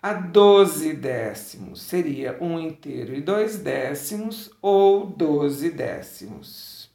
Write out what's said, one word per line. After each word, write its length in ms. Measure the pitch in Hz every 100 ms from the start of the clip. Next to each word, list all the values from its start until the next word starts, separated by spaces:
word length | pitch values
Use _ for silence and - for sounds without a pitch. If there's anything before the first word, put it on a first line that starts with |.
a 120 | 202
doze 800 | 208 180 185 202 202 190 151 156
décimos. 880 | 147 131 123 110 104 - - 92 92
Seria 560 | - 180 165 135 131 -
um 180 | 170 165
inteiro 560 | 160 156 147 127 117
e 60 | 135
dois 380 | 147 208 220 214
décimos 920 | 143 135 131 143 - 208 214 208 - _
ou 440 | 196 196 196 196 202
doze 680 | - 160 147 143 139 160
décimos. 1160 | 147 117 - - - - - - - - - -